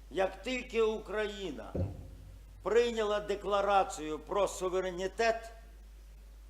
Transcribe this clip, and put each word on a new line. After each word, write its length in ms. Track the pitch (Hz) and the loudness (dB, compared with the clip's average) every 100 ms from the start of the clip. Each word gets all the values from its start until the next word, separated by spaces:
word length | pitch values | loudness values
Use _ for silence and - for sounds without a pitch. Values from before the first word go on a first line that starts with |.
| - | -4
як 320 | 156 190 - | 0 0 0
тільки 400 | - 254 - 220 | -4 -4 0 2
Україна 880 | 220 220 - 202 208 202 190 131 98 - - - - - - - - - | 4 2 -2 -2 -2 -2 -6 -6 -4 -2 -2 -4 -12 -14 -16 -16 -16 -6
прийняла 580 | 185 220 240 226 208 208 | 4 6 6 4 2 2
декларацію 960 | 208 202 190 202 196 202 190 - 156 151 | 0 -2 2 4 6 6 4 0 -4 -6
про 300 | - 196 185 | -2 2 2
суверенітет, 1040 | - 185 185 185 175 190 - 233 226 - - - - - - - - - - - | 2 0 2 0 -2 -2 2 2 2 -4 -14 -16 -16 -16 -18 -18 -18 -18 -18 -16